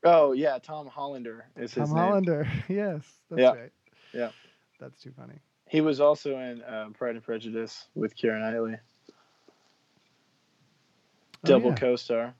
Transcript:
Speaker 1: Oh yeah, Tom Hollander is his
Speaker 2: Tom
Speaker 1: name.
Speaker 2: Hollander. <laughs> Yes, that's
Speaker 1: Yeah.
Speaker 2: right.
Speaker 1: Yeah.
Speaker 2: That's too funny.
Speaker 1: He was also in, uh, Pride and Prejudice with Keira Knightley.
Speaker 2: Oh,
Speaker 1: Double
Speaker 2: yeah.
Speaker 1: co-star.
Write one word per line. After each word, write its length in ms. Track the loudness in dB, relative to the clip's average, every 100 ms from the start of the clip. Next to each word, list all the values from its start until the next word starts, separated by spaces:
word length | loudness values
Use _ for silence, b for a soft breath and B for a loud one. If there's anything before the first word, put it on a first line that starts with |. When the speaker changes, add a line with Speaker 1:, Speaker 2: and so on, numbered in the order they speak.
Speaker 1:
Oh 280 | 8 8 6
yeah, 260 | 4 0 -2
Tom 280 | -8 -14 -12
Hollander 580 | -12 -10 -10 -12 -14 -18
is 200 | -12 -8
his 140 | -2 0
Speaker 2:
Tom 40 |
Speaker 1:
name. 100 | 2
Speaker 2:
Hollander. 460 | 4 2 2 0 0 -4
<laughs> 100 | -4
Yes, 320 | -4 -4 -6 -12 _ _
that's 120 | 4
Speaker 1:
Yeah. 80 | 4
Speaker 2:
right. 200 | 4 -8 _ _ b b
Speaker 1:
Yeah. 160 | -8 -8 -10 b b b _
Speaker 2:
That's 180 | -20 _
too 140 | -20
funny. 200 | -20 -20 -20 _ _ _
Speaker 1:
He 140 | 0
was 180 | 2 4
also 380 | 2 2 -2 -8
in, 240 | -8 -12
uh, 260 | -12 -12 -12
Pride 200 | -8 -8 -8
and 60 |
Prejudice 680 | -8 -8 -6 -8 -8 -12 -14
with 220 | -6 -6 -2
Keira 240 | -2 -2
Knightley. 360 | -4 -4 -6 -8 _ _ -20 b b b _ _ _ _ _ _ _ _ _ _ _ _ _ _ _ _ _ _ _ -6
Speaker 2:
Oh, 0 |
Speaker 1:
Double 240 | 4 6 6
Speaker 2:
yeah. 60 | 2
Speaker 1:
co-star. 580 | 0 0 0 -2 -2